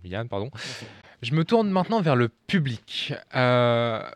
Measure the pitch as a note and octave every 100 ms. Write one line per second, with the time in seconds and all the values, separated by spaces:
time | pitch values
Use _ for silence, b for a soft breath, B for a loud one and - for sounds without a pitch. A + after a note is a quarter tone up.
0 | F2+ F#2+ A#2 G2 A#2 B B B B B
1 | B B - D#3 E3 A3+ G#3 F#3 F3 A3+
2 | D#3+ B2+ A#2+ - - G3 C3+ A2+ - -
3 | - D3 - C3+ B2+ B2 A#2+ A#2 A#2 A2+
4 | -